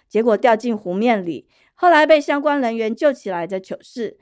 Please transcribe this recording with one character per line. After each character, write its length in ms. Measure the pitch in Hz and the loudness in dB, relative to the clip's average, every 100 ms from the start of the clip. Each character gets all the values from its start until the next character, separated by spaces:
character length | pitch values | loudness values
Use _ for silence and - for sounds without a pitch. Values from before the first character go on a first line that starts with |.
| _ | _
结 140 | 208 | -2
果 160 | 233 208 | 0 2
掉 180 | 262 220 | 4 2
进 220 | 240 214 | 0 -6
湖 160 | 185 | -6
面 320 | 185 233 220 175 | -2 0 0 -2
里， 220 | 139 - _ _ | -10 -14 _ _
后 160 | _ 359 | _ 2
来 160 | 311 302 | 4 6
被 160 | 311 | 4
相 180 | 294 285 | 2 -2
关 220 | 294 285 | 0 -2
人 160 | 247 226 | -2 -4
员 180 | 220 226 | -6 0
救 160 | 302 | -2
起 200 | 269 208 | -2 -6
来 160 | 180 170 | -8 -6
的 120 | 190 | -8
糗 200 | 190 - | -10 -16
事。 380 | - - 220 - | -16 -12 -12 -12